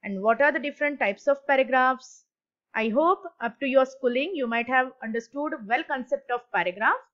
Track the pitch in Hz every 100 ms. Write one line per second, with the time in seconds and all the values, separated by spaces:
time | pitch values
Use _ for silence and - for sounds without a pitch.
0 | 202 196 208 226 285 294 285 285 294 285
1 | 214 196 - 277 - 269 262 262 254 254
2 | - - _ _ _ _ _ - 220 220
3 | 330 392 349 _ 233 - 277 269 262 -
4 | 254 247 302 359 247 233 240 262 254 -
5 | 220 226 226 277 302 302 202 254 320 269
6 | 247 285 - 240 - 196 175 185 233 494
7 | -